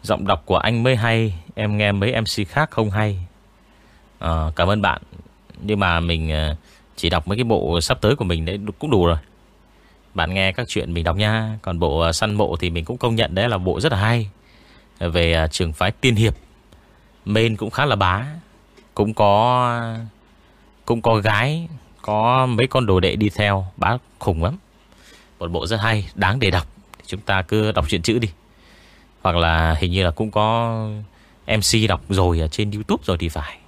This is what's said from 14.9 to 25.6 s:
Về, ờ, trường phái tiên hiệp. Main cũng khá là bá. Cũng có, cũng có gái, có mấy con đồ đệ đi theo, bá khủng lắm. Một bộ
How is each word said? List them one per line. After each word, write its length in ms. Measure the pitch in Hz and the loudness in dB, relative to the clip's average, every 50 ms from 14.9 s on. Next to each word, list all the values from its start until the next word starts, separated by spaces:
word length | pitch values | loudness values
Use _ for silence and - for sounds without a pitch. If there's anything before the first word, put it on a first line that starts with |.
| _ - | _ -6
Về, 340 | 87 87 82 87 85 82 | -6 0 2 2 2 4
ờ, 160 | 82 80 80 80 | 2 2 2 0
trường 240 | - - 90 82 | 0 -2 -4 -4
phái 180 | 78 - 90 101 | -2 -2 -2 -2
tiên 240 | 120 - - 131 120 | -2 0 0 2 4
hiệp. 200 | 101 113 107 - - - _ _ _ _ _ - - _ _ _ _ _ _ _ _ _ | 4 2 2 0 -2 -10 _ _ _ _ _ -20 -20 _ _ _ _ _ _ _ _ _
Main 320 | - 104 110 113 117 113 | -2 0 2 2 2 0
cũng 140 | 98 110 104 | -2 -6 -6
khá 140 | - - 143 | -2 -2 0
là 120 | 147 120 | 0 2
bá. 300 | 101 98 90 90 101 120 143 151 170 - _ _ _ _ _ _ - _ _ _ | 2 2 2 2 0 -2 -8 -12 -14 -18 _ _ _ _ _ _ -20 _ _ _
Cũng 200 | - 104 107 110 | -2 -2 -2 2
có, 840 | - 110 101 101 104 113 123 127 127 123 123 120 117 117 113 113 113 117 110 - _ _ _ _ _ _ _ _ _ _ _ _ _ _ | 2 4 4 6 6 4 4 2 2 2 0 -2 -2 -6 -6 -8 -10 -10 -12 -16 _ _ _ _ _ _ _ _ _ _ _ _ _ _
cũng 160 | - 120 117 | -2 -2 2
có 120 | - 117 113 | 4 4 4
gái, 540 | 107 98 107 107 101 117 139 151 165 170 165 160 123 - - - _ | 4 4 2 2 2 2 0 -2 -4 -6 -10 -14 -16 -18 -20 -20 _
có 440 | - - 104 107 110 117 127 131 131 | -6 -2 0 2 2 4 4 4 4
mấy 200 | 127 120 107 127 | 2 2 2 0
con 200 | 131 - 135 123 | 2 2 0 2
đồ 140 | 104 95 92 | 4 2 4
đệ 160 | 90 90 - | 4 2 0
đi 120 | - 107 104 | 2 -2 -2
theo, 380 | - - 107 101 101 98 95 92 - | 0 0 0 2 2 0 -2 -6 -6
bá 200 | - - 92 113 127 _ _ _ _ | -2 -2 -2 -2 -2 _ _ _ _
khủng 260 | - - 87 78 80 | -2 -2 -2 0 -2
lắm. 120 | 95 151 196 _ _ _ _ _ _ - - - - - - - _ _ _ | -2 -4 -6 _ _ _ _ _ _ -20 -20 -20 -20 -20 -20 -20 _ _ _
Một 120 | - 85 | -10 -6
bộ 160 | 85 82 | -4 -4